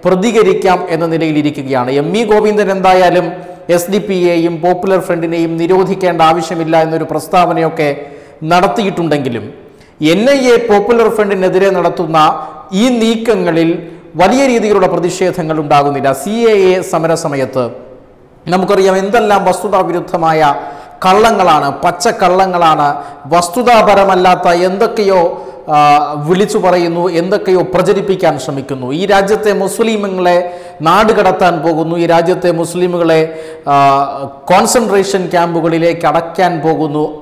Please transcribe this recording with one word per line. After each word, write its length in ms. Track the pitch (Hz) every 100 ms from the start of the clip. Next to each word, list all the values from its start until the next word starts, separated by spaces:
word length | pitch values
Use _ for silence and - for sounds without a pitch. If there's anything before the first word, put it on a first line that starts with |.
പ്രതികരിക്കാം 720 | 180 185 208 226 196 185 190 180 -
എന്ന 120 | 165 170
നിലയിലിരിക്കുകയാണ്. 760 | 165 160 151 147 147 135 131 123 139
എം 80 | 151
വി 80 | 196 226
ഗോവിന്ദൻ 400 | 214 214 208 196
എന്തായാലും 540 | 190 185 185 180 175 170 - - - -
എസ് 160 | 175 180
ഡി 80 | 196 -
പി 80 | 190 175
എയും 220 | 170 165 165
Popular 340 | 175 180 190 185 170
ഫ്രണ്ടിനെയും 460 | 170 165 170 165 165
നിരോധിക്കേണ്ട 600 | 170 185 180 190 185 170 160
ആവശ്യമില്ല 440 | 175 170 175 160 165 160
എന്നൊരു 200 | 160 151
പ്രസ്താവനയൊക്കെ 760 | 156 143 185 170 165 160 160 151 139 - - - - 156
നടത്തിയിട്ടുണ്ടെങ്കിലും 920 | 175 175 180 202 165 165 147 131 117 107 - - - - _ 156
എൻ 80 | 180 240
ഐ 60 | 277 254
A 20 | 233 -
Popular 380 | 202 202 240 220
ഫ്രണ്ടിനെതിരെ 560 | 214 208 196 185 175 190 185
നടത്തുന്ന 420 | 170 170 165 160 156 - - - - 190
ഈ 20 | 247 240
നീക്കങ്ങളിൽ 720 | 220 226 226 208 175 165 165 170 - - - 151
വലിയ 220 | 185 254 277
രീതിയിലുള്ള 380 | 233 208 202 185
പ്രതിഷേധങ്ങൾ 640 | 165 170 170 185 175 156 156
ഉണ്ടാകുന്നില്ല. 480 | 147 147 143 139 131 131
സി 100 | - 226 233
എ 20 | 214 190
എ 20 | 185 170
സമരസമയത്ത് 720 | 170 160 160 160 143 127 131 120 - - - - - - - -
നമുക്കറിയാം 440 | 180 180 196 196 185
എന്തെല്ലാം 380 | 196 233 214 202 180
വസ്തുതാവിരുദ്ധമായ 1040 | 180 208 190 175 170 170 180 160 160 151 143 - - - - 185
കള്ളങ്ങളാണ്, 640 | 190 226 208 180 151 143 - -
പച്ചക്കള്ളങ്ങളാണ്, 1040 | - 233 - 185 180 190 180 170 151 147 143 - - 139
വസ്തുതാപരമല്ലാത്ത 1120 | 170 175 - 240 233 208 196 190 185 185 180 175 175 185
എന്തൊക്കെയോ, 540 | 190 220 220 196 190 170 - - - -
ആ, 20 | 151 147 147 147 147 147
വിളിച്ചു 300 | 180 202 214
പറയുന്നു, 380 | 180 180 170 170 175 170
എന്തൊക്കെയോ 400 | 175 202 - 185 170
പ്രചരിപ്പിക്കാൻ 600 | - 175 196 190 190 170 147
ശ്രമിക്കുന്നു. 440 | - 139 131 131 127 147
ഈ 20 | 190
രാജ്യത്തെ 400 | 202 196 214 214 196
മുസ്ലിമുകളെ 760 | 196 - 226 214 202 185 180 175 180 - - - 151
നാട് 260 | 180 220 185
കടത്താൻ 360 | 214 214 185 170
പോകുന്നു, 300 | 156 160 165 175
ഈ 40 | 170
രാജ്യത്തെ 360 | 170 170 180 180 165
മുസ്ലിമുകളെ, 640 | 170 180 180 175 170 160 160 - - - -
ആ, 20 | 143 139 139 139 135 135 - -
concentration 720 | 180 220 247 220 196 190 196 175
ക്യാമ്പുകളിലേക്ക് 720 | 175 170 170 165 165 170 165 165
അടയ്ക്കാൻ 420 | 156 170 - 180 175
പോകുന്നു 380 | 156 151 156 147 156 -